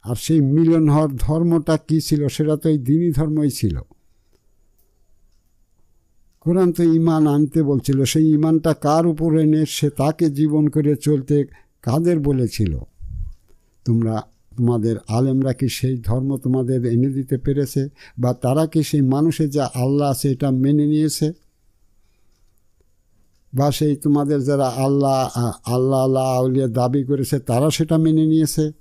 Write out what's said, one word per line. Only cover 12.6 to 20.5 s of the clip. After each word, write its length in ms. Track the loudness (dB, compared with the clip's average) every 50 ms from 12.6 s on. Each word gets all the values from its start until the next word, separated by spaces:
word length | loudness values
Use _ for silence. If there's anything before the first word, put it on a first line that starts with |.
| -2 -2 -2 -6 -8 -14 _ _ -14 -14 -10 -10 -10 -12 -12 _ _ _ -20 _ _ _ _ _ _
তোমরা, 280 | -2 0 0 0 -2 -4 -6 -8 _ _ _ _ _ -6
তোমাদের 440 | -2 0 0 0 0 0 -2 -2 -4 -6 -4
আলেমরা 440 | -2 -2 0 0 0 0 -2 -2 -2
কি 140 | -2 -4 -6
সেই 280 | -4 -4 -4 -4 -4 -4 -2
ধর্ম 280 | -2 -2 -2 -2 -4 -6
তোমাদের 440 | -4 -2 -2 -2 0 0 -2 -2 -2 -2
এনে 240 | 0 0 0 0 0
দিতে 260 | -2 -4 -4 -4 -4 -4
পেরেছে? 440 | -2 -2 -2 -2 -2 -2 -2 -4 -4 -6 _ _ -20 -20 -8 -4
বা 120 | -2 -2 -2 -2
তারা 240 | -2 0 0 0 0
কি 140 | 0 0 -2 -2
সেই 200 | 0 0 0 2
মানুষের 420 | 2 2 2 2 0 0 0 -2 -2
যা 140 | 0 -2 -4 -2 -4
আল্লাহ 320 | -2 -2 0 0 0 0 0
আছে 160 | -2 -2 -2 -2 -2
এটা 160 | 0 -2 -2